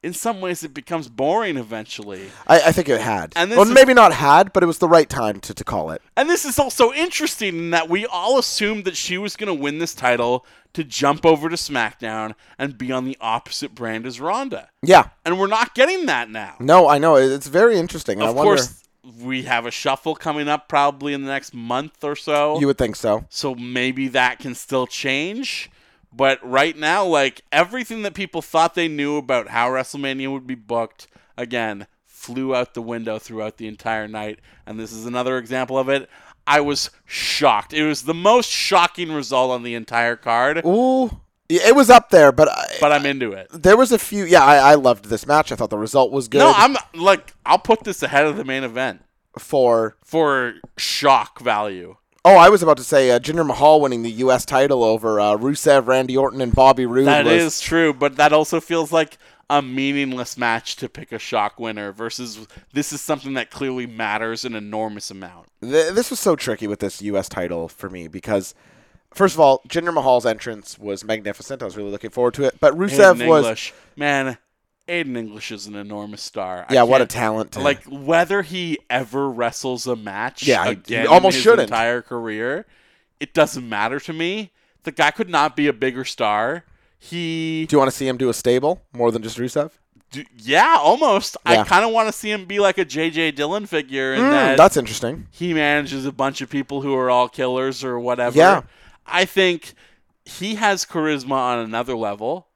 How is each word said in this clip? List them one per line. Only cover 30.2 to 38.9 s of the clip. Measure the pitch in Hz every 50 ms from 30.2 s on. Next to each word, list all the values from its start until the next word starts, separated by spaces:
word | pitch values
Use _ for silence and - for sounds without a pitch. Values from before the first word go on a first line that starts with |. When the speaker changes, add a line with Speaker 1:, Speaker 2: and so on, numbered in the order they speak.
| 135 135
Speaker 1:
would | 135 135 127
be | 127 131
booked, | 117 107 104 117 117 113 - _ _ - _ _ _ _ _ _ -
again, | 123 117 123 120 113 107 104 98 101 _ _ _ _
flew | _ _ - - - 120 131 131 131
out | 131 123 123 _ _
the | 123
window | 117 113 117 117 113 113 107 107
throughout | - - 113 110 107 107 - _
the | 117 107
entire | 107 _ - 117 113 110 107 107
night. | 107 107 107 107 107 _ _ _ _ _ _
And | - 107 110
this | 113 110
is | 113 110 110
another | 120 123 123 123 131 131 127
example | 117 113 131 131 127 123 131 135
of | 131 131
it. | 139 139 120 _ _ - _ _ _ _ _ -
I | 143 151
was | 147 143 143 135 - - _ _ _
shocked. | _ - - - - - - 151 135 113 104 - -
It | - 156 151
was | 151 151 131
the | 127 143 165
most | 165 175 202 233 247 233 -
shocking | - - - - 196 180 175 170